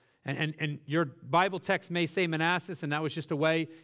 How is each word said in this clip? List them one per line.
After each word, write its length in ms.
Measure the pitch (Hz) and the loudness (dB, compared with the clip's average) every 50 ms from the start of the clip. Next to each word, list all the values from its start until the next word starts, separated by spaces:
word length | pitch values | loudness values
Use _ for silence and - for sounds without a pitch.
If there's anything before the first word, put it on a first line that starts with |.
| _ _ _ _ _ | _ _ _ _ _
and, 140 | - 139 - | -6 -4 -2
and, 160 | 165 151 156 - | -2 -2 -2 -2
and 200 | 165 151 147 151 - | -4 -4 -4 -6 -6
your 180 | - 143 160 170 | -2 0 0 0
Bible 540 | 139 123 - - 120 139 170 185 196 185 185 | 0 -4 -10 -6 0 2 4 4 2 0 -2
text 320 | - - 196 175 - - | 0 0 0 0 0 -2
may 160 | 175 175 170 | -2 0 0
say 200 | 160 - 190 185 | 0 2 0 0
Manassas, 560 | 170 160 156 160 165 180 180 - - 185 143 - | 2 2 2 2 2 2 0 -2 -6 -8 -8 -4
and 80 | 147 143 | -4 -2
that 100 | 151 160 | -2 -2
was 120 | 156 - | -2 -4
just 160 | 165 147 - | -6 -4 -4
a 60 | 170 | -2
way 320 | 143 151 160 160 165 160 147 - - | 2 4 4 4 2 0 -2 -6 -14